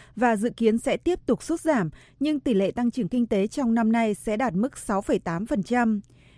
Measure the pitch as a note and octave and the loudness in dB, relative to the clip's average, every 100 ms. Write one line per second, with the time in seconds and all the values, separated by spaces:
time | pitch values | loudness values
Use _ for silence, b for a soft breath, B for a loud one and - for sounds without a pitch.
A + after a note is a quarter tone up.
0 | B B A#3+ A3 A3+ - A3+ A#3 C4+ A#3 | B B 0 2 -2 0 2 2 0 -2
1 | E4 F4+ - A#3+ - E4 D#4+ C4+ E3 - | 0 -2 0 -2 -2 -4 0 0 0 -6
2 | b b D4 D4 C#4 G3 F#3+ - A#3+ C4 | b b -2 -2 0 2 2 0 -2 -2
3 | F#3+ B3 A#3 G3+ G#3 - A#3+ A3+ A3 A#3 | -2 0 0 0 0 0 0 2 2 2
4 | A3 G3+ - G#3+ B3+ F3+ A3+ - - G3 | 2 -2 -4 -2 0 0 -2 -4 -4 -2
5 | - A3 - E3+ A3 B3+ - B3 A3+ G#3 | 0 -2 -2 -4 -2 -2 0 0 2 0
6 | - b b | -4 b b